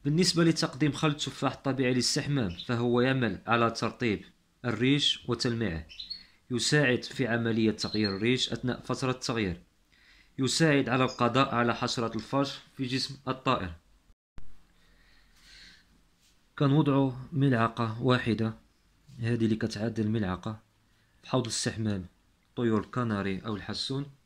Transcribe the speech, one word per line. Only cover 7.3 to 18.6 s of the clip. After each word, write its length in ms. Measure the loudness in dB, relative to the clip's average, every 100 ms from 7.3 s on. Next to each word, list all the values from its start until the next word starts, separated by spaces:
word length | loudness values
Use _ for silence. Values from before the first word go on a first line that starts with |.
| 0 2 4 2
تغيير 440 | 2 -4 0 0 0
الريش 380 | 0 0 0
أثناء 280 | -2 -4 -4
فترة 300 | -6 -4 -2
التغيير، 500 | -2 -4 0 -2 -2 _ _ _ _ _ -20 _ -2
يساعد 500 | 0 4 4 4 2
على 140 | 2
القضاء 520 | 0 2 2 4 2 2
على 200 | 2 0
حشرة 400 | -2 -2 -4 -4
الفرش 440 | -2 -2 -2 -6 -16 -8
في 60 |
جسم 340 | -4 -4 -4 -8 -8
الطائر. 460 | -4 0 0 -2 -10 _ _ _ _ _ -8 -8 -8 -16 _ _ -20 -20 -20 _ _ -20 -20 -20 -20 _ _ _ _ _ _ _ -2
كنوضعوا 520 | 4 4 4 2 0 -2 -6
ملعقة 680 | 0 2 4 0 0 -4 0
واحدة، 500 | 2 2 2 0 -2 -4